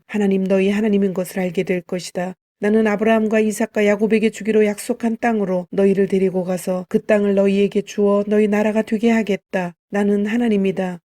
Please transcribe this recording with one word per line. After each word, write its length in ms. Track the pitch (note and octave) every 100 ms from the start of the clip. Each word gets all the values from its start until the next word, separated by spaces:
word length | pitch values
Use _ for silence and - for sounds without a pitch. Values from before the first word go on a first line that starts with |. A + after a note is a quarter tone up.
| -
하나님, 360 | G#3+ G3+ F#3+
너희 260 | F#3+ G3 F#3+
하나님인 440 | G3+ A3+ G3+ G3
것을 260 | F3+ F3+ -
알게 240 | F3+ F3
될 180 | F3+ F#3
것이다. 540 | - F3+ E3+ F#3+ F3+ F#3 _ _
나는 260 | G#3 A3 A3
아브라함과 540 | G3+ A3 A3+ A3 A3
이삭과 480 | A3 G#3 A3+ - G#3
야곱에게 420 | G#3 G#3+ G#3+ A3
주기로 360 | - G3 G#3+ G#3
약속한 520 | G#3 - A#3 A#3 A3+
땅으로 480 | A#3+ A3 G3 F3+ F3
너희를 360 | F#3+ G3 G3 G3
데리고 360 | F#3+ F#3+ F#3
가서 420 | F3+ F#3 F#3+ F#3 F#3
그 140 | G#3+
땅을 300 | - G#3+ G3+
너희에게 480 | G3 G3+ G3 G3+ G3+
주어 420 | F#3+ - G3+ G3+ G#3
너희 200 | G#3 G#3+
나라가 360 | G3+ A3 G#3+
되게 260 | G#3+ A3 A#3
하겠다. 640 | A3+ G#3 F#3+ - F#3+ F3+ E3+ _
나는 380 | G3+ G3+ G3+ G#3
하나님이다. 720 | A#3 A#3+ G#3 F#3+ F#3 F#3 F3+ -